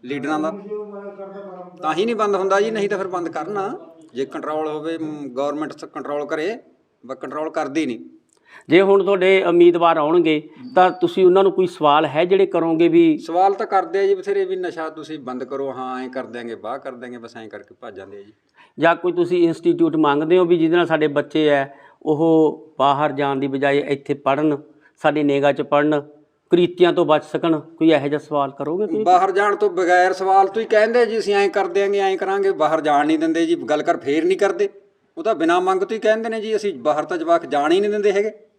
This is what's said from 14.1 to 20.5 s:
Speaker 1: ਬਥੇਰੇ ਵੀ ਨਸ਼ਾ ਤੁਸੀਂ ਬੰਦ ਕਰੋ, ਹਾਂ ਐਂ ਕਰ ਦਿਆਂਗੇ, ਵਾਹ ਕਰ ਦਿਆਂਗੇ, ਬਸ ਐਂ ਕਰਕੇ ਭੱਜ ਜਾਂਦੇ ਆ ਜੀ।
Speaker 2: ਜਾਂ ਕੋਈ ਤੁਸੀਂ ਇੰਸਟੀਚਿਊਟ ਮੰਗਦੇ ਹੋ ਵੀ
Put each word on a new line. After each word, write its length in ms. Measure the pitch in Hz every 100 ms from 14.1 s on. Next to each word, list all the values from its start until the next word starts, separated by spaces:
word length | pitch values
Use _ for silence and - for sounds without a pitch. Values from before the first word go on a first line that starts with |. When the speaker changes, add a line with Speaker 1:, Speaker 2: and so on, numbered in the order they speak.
Speaker 1:
ਬਥੇਰੇ 300 | 196 190 196
ਵੀ 120 | 185 185
ਨਸ਼ਾ 320 | 180 139 160
ਤੁਸੀਂ 300 | 156 151 156
ਬੰਦ 260 | 127 127
ਕਰੋ, 280 | 127 139 135
ਹਾਂ 300 | 127 127 127
ਐਂ 60 | 127
ਕਰ 160 | 131
ਦਿਆਂਗੇ, 300 | 113 120 117
ਵਾਹ 240 | 110 107 135
ਕਰ 140 | 139
ਦਿਆਂਗੇ, 260 | 123 123 123
ਬਸ 180 | 113 117
ਐਂ 120 | 110
ਕਰਕੇ 260 | 104 101 -
ਭੱਜ 160 | 120 98
ਜਾਂਦੇ 200 | 95 101
ਆ 40 |
ਜੀ। 120 | 101 _ _ _ _ -
Speaker 2:
ਜਾਂ 180 | 160 170
ਕੋਈ 160 | 180
ਤੁਸੀਂ 360 | 175 175 180 170
ਇੰਸਟੀਚਿਊਟ 480 | 160 175 165 165 156
ਮੰਗਦੇ 420 | 151 143 156 185
ਹੋ 60 |
ਵੀ 140 | 175